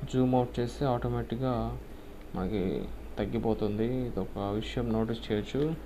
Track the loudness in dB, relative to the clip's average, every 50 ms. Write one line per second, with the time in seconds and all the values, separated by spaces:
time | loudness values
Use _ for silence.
0 | -6 0 4 4 6 6 6 6 4 4 0 -2 -2 -2 0 0 2 2 2 2
1 | 2 0 0 0 0 -2 -2 0 0 0 0 0 0 -2 -4 -6 -8 -10 -12 -12
2 | -12 -12 -14 -14 -14 -8 -4 -2 -2 0 2 2 2 2 2 0 -2 -4 -6 -8
3 | -8 -10 -4 -2 -2 0 0 0 2 2 2 2 2 0 2 2 2 2 2 0
4 | -2 -2 -2 -2 -4 -4 -2 -4 -2 0 0 -2 -2 -2 -2 -2 0 2 2 2
5 | 2 0 0 -4 -2 -2 0 0 0 0 0 0 0 0 0 -4 -6